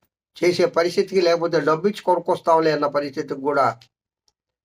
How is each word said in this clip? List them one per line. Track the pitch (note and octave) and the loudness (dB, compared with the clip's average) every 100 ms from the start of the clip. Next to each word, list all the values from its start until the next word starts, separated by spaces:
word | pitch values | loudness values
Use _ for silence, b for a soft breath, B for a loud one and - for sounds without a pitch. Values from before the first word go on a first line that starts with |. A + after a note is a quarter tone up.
| _ _ _ - | _ _ _ -2
చేసే | F3 F3 E3+ | 0 2 0
పరిస్థితికి, | E3 F3 F3 F#3+ F#3 | 0 0 -2 -2 0
లేకపోతే | E3+ E3+ E3 E3 | 2 2 0 0
డబ్బు | C#3+ D#3+ G3 | 0 0 -2
ఇచ్చి | G#3 | -2
కొనుక్కొస్తాంలే | - F3 - E3 - E3 D#3+ | 0 0 0 -2 2 2 2
అన్న | D3 D3 | 0 -2
పరిస్థితికి | C#3+ C#3+ C#3+ D3 C#3 | -2 -4 -6 -8 -6
కూడా | C3+ C#3+ B2 A2+ _ _ _ _ _ _ _ _ | -2 0 0 -2 _ _ _ _ _ _ _ _